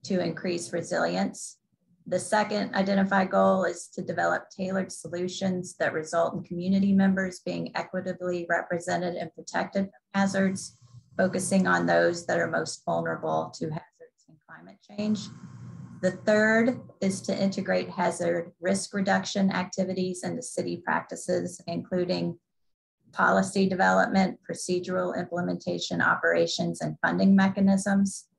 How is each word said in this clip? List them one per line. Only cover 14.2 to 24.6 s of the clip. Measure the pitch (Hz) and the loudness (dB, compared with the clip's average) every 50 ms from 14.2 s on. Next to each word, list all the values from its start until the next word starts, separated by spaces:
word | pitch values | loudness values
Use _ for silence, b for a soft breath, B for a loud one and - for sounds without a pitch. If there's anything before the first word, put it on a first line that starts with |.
| _ _ | _ _
and | 165 156 _ _ | -20 _ _ _
climate | 160 160 170 185 196 _ _ _ | -20 -20 -20 -20 -20 _ _ _
change. | 208 202 214 214 214 190 - - - - - - - - - - - - - - - - | -8 -4 0 0 0 -2 -2 -10 -14 -16 -16 -16 -16 -14 -14 -14 -14 -14 -16 -16 -12 -2
The | - 185 | 0 0
third | 185 - - - 214 214 214 220 220 226 233 254 247 - - - - _ | 0 0 2 4 4 6 6 6 4 4 4 2 0 -2 -8 -16 -10 _
is | - 190 190 - | -2 -2 -2 -2
to | - - - | -4 -4 -2
integrate | - 190 196 190 - 190 185 185 185 180 180 | 0 0 0 0 -2 -2 0 0 0 -2 -4
hazard | - - 180 180 175 - 180 170 175 170 170 170 - _ | -4 -2 -2 -2 0 0 -2 0 0 -2 -2 -6 -12 _
risk | 165 180 196 196 - - - | -2 -2 0 0 -2 -4 -4
reduction | 202 190 196 190 190 190 - - 202 196 190 | -2 0 2 2 0 0 -2 0 2 2 2
activities | 196 185 180 185 - - 190 180 185 185 185 185 180 180 - | 2 0 -4 -4 -2 -4 -2 -2 0 -2 -2 -2 -4 -6 -6
into | 180 170 165 165 | -6 -6 -6 -8
city | - - - 180 175 175 170 - | -8 -6 -6 -4 -4 -6 -6 -4
practices, | - 156 165 170 - - 170 - - 180 175 175 180 175 - - | -2 -2 -2 -4 -6 -12 -12 -4 -2 -2 -2 -2 -4 -8 -10 -10
including | - 170 170 175 - 185 180 180 175 185 175 170 170 170 - _ _ _ _ _ _ _ _ _ _ _ _ _ _ - | -8 -6 -6 -6 -2 -2 -2 0 0 0 -2 -2 -4 -6 -8 _ _ _ _ _ _ _ _ _ _ _ _ _ _ -2
policy | - - 208 196 190 190 190 - 196 190 190 | 2 2 4 4 4 2 0 2 2 2 2
development, | 190 180 190 185 185 190 180 - - 190 190 180 - - _ - | 2 2 2 4 4 4 4 4 4 2 2 2 0 -6 _ -10
procedural | 170 - | -10 -8